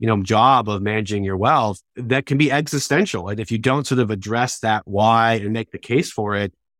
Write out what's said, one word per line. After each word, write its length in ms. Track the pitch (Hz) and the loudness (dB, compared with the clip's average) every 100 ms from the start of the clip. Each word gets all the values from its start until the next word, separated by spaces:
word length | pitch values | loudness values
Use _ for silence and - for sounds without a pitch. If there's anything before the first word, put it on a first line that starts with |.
you 80 | 113 | 0
know, 120 | 104 | 0
job 460 | 95 110 127 131 107 | 2 4 6 4 2
of 140 | 101 | -2
managing 400 | 101 110 101 104 | -2 -2 -2 -4
your 140 | 98 95 | -2 0
wealth 440 | 113 151 110 95 _ | 2 2 0 -4 _
that 320 | - 120 131 - | -14 -2 -2 0
can 100 | 139 | 0
be 140 | 151 | 2
existential? 760 | 139 151 143 - 147 202 98 90 | 0 -2 -6 0 0 0 -2 -6
And 100 | 104 | -8
if 140 | 107 | -4
you 40 | 113 | -2
don't 300 | 127 139 135 | 0 0 0
sort 140 | 127 | 0
of 100 | 110 | 0
address 480 | 104 104 117 123 - | -2 -4 -2 -2 -2
that 240 | 110 107 | -2 -2
why 500 | - 101 110 113 113 | -2 2 4 4 4
and 180 | 113 101 | 0 -2
make 180 | 113 113 | -4 -6
the 80 | - | -12
case 320 | - 127 180 | -2 -2 -2
for 240 | - 104 | -6 -4
it, 180 | 101 101 - _ | -2 -4 -6 _